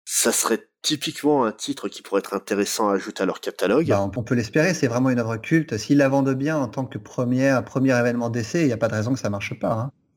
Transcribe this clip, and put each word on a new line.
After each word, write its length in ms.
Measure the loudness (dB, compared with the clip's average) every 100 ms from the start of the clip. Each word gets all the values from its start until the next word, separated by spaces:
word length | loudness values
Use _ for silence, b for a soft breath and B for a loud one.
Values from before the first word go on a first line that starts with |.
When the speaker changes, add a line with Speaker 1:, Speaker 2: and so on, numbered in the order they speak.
| -6
Speaker 1:
Ça 260 | -2 0
serait 340 | 0 0 -2 -4 _
typiquement 640 | -6 -4 -6 -2 2 2 2
un 80 |
titre 340 | -2 -8 -6 -8
qui 140 | -10
pourrait 180 | -4 -2
être 140 | -2
intéressant 560 | -6 -2 0 0 0 2
à 40 | 0
ajouter 280 | -2 -4
à 20 | -2
leur 140 | -2
catalogue. 480 | -6 -2 2 2 2
Speaker 2:
Bah, 160 | 2
on, 160 | 0 -4
on 40 |
peut 120 | -2 -2
l'espérer, 380 | 0 2 2
c'est 140 | 2 0
vraiment 220 | 2 2
une 100 | 0
œuvre 180 | -2 -4
culte. 400 | 0 0 2 -4
S'ils 200 | 2 4
la 120 | 4
vendent 240 | 4 2
bien 240 | 0 0 -2
en 100 | -2
tant 180 | -4 -6
que 120 | -8
premier, 500 | -10 -4 0 2 4
un 140 | 2
premier 360 | 0 0 2 4
événement 320 | 2 0 -2
D 140 | -2
C, 180 | -2 2
il 60 | 2
y 60 |
a 40 | 2
pas 120 | 0
de 40 |
raison 200 | 0 -2
que 60 | -2
ça 100 | -2
marche 280 | -4 -6 -4
pas, 120 | -2
hein. 180 | -2 -4 -8 _